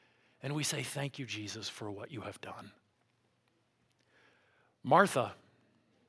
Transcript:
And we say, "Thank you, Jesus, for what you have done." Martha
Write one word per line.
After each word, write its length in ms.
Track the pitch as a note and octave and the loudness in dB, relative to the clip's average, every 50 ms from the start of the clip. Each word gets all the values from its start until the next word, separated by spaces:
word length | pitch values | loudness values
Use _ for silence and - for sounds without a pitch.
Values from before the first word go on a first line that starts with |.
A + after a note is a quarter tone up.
| - - _ _ _ - - _ | -20 -20 _ _ _ -20 -16 _
And 140 | - C3+ C#3+ | -6 -4 -2
we 80 | D3+ C#3 | 0 0
say, 180 | - D#3 C3+ | 0 0 -2
"Thank 380 | B2+ - - C#3+ C#3+ C3+ - - | -4 -4 -2 -2 -2 -4 -4 -6
you, 60 | C3 | -8
Jesus, 420 | G#2+ G#2 G#2+ G#2 G2 - A2+ G2 | -6 -6 -6 -6 -6 -8 -8 -8
for 240 | - - - A2+ G#2+ | -8 -8 -6 -6 -6
what 180 | G2+ G2+ A#2 - | -6 -8 -10 -10
you 120 | - G#2+ | -10 -10
have 180 | F#2 G2+ F#2+ - | -8 -10 -10 -10
done." 320 | - - - - F#2+ G2+ - - _ _ _ _ _ _ _ _ _ _ _ _ _ _ _ _ _ _ _ _ _ _ - _ _ _ _ - - - - - - _ _ - - _ _ _ | -12 -12 -12 -12 -14 -16 -20 -20 _ _ _ _ _ _ _ _ _ _ _ _ _ _ _ _ _ _ _ _ _ _ -20 _ _ _ _ -20 -20 -20 -20 -20 -20 _ _ -20 -20 _ _ _
Martha 540 | - B2 C#3+ F3 G3+ - - C3+ A2+ F#2 - - - - - - - - _ _ _ _ _ _ - | 4 8 8 8 8 8 6 2 0 0 -4 -10 -18 -20 -20 -20 -20 -20 _ _ _ _ _ _ -20